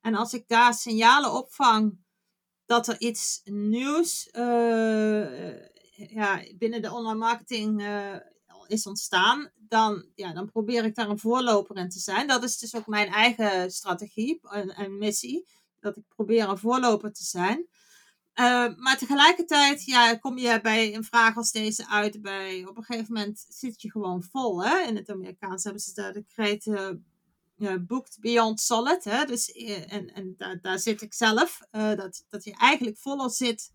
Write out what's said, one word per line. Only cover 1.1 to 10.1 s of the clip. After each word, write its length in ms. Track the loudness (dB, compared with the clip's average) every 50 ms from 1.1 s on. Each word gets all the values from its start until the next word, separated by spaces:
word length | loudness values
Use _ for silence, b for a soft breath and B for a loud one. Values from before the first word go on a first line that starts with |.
| 8 8 4 2 -2
opvang 640 | -4 -6 -8 -2 2 4 4 6 6 2 0 -2 -4 _ _ _ _ _ _ _ _ _ _ _ _ _
dat 220 | 2 2 2 4
er 120 | 0 -4 -2
iets 420 | -2 -4 -2 -2 -4 -6 -6 -6 _
nieuws, 880 | -8 -6 -2 0 0 0 0 0 0 0 0 0 0 -2 -6 -8 -10
eh, 1300 | _ -4 0 2 2 4 4 4 4 2 2 2 2 2 2 2 0 0 -2 -4 -8 -10 -10 -12 -12 -14 -18 _ _ _ _ _ _
ja, 460 | -20 -20 -12 -6 -2 -2 0 -2 -2 -6 -14 -6
binnen 240 | -4 -2 -2 -2 -4
de 100 | -6 -6
online 280 | -8 -6 -6 -4 -4 0
marketing, 640 | 0 0 -2 -2 -4 -8 -6 -2 -2 0 0 -2
eh, 340 | -2 -4 -4 -6 -6 -8 -10 -14 -16 -20 _ _ _ _ -20 -20 -8
is 200 | _ -4 -4 -4
ontstaan, 640 | -6 -8 -10 -6 0 2 4 4 4 2 2 -2 -12 _
dan, 500 | _ -10 _ 2 2 4 2 0 -4 -10 _